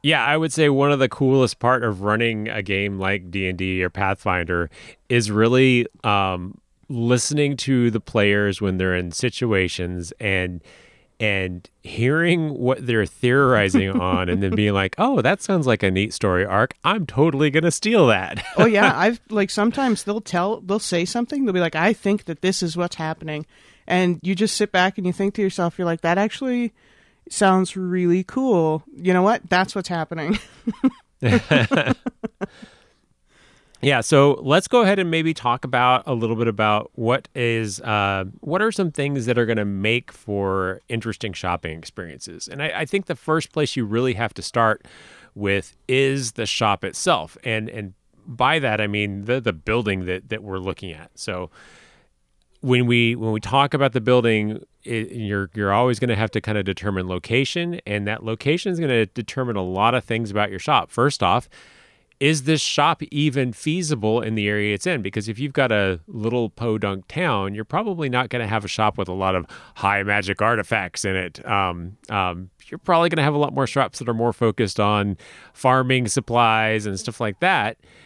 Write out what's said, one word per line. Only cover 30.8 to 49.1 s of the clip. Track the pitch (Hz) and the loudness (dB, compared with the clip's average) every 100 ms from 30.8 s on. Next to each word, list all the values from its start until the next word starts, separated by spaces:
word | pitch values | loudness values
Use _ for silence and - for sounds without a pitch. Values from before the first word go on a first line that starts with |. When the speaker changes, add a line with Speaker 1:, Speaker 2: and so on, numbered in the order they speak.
| - - _ _ | -2 -2 _ _
Speaker 2:
<laughs> | |
Speaker 1:
<laughs> | 123 233 - 147 117 226 135 - - _ 226 _ 196 - - _ _ _ _ _ _ _ _ _ _ _ | 2 2 4 2 4 2 0 -2 -6 _ -14 _ -12 -12 -20 _ _ _ _ _ _ _ _ _ _ _
Yeah, | 135 131 | 2 2
so | - 147 143 139 | 4 6 6 4
let's | - 160 - | 2 2 4
go | 247 | 4
ahead | 202 196 | 4 2
and | 175 | 2
maybe | 165 160 156 | 0 0 0
talk | 127 120 | 0 0
about | 135 123 123 127 - | 0 2 4 4 2
a | 123 | -2
little | 113 113 | 0 0
bit | 117 | 0
about | 107 107 107 - - | 2 2 2 -2 -4
what | 113 131 - - | 0 0 -2 -4
is, | 120 113 110 92 | -2 -2 -4 -6
uh, | 113 107 98 98 95 - | -2 0 0 -2 -6 -10
what | - 180 | -6 -2
are | 220 | 0
some | 214 180 | 0 -2
things | 151 143 139 113 | -2 -2 -2 0
that | 120 | 0
are | 113 | 2
gonna | 110 101 | 0 0
make | 98 104 120 - | 0 0 0 -4
for | - - 101 98 95 92 95 _ | -18 -6 -4 -2 0 -2 -6 _
interesting | 117 113 104 107 | -6 -6 -6 -8
shopping | 92 92 87 82 80 | -6 -4 -4 -6 -12
experiences. | 80 - 87 67 - 82 - | -14 -14 -14 -14 -16 -16 -14
And | 135 | -8
I, | 147 95 | -6 -6
I | 156 | -4
think | 196 - | -4 -4
the | 151 | -8
first | - 160 - | -2 -2 -2
place | - 151 - | -4 -2 -2
you | 107 | -2
really | 113 127 107 | 0 0 0
have | 113 | -4
to | - | -4
start | - 120 113 107 - - - - - - | -4 2 2 2 -6 -20 -20 -20 -20 -6
with | 101 98 - _ - | -2 -2 -4 _ -2
is | 131 135 139 120 | 2 2 0 -6
the | - 107 | -6 -6
shop | - 110 101 | 0 0 0
itself. | 98 - - 151 - - | -4 -4 0 0 -2 -10
And, | 123 110 107 | -6 -4 -6
and | 110 101 - _ _ - | -10 -12 -16 _ _ -18
by | 117 127 160 | 0 2 2
that, | 135 107 | 0 0
I | 104 | 0
mean | 104 104 | -2 -2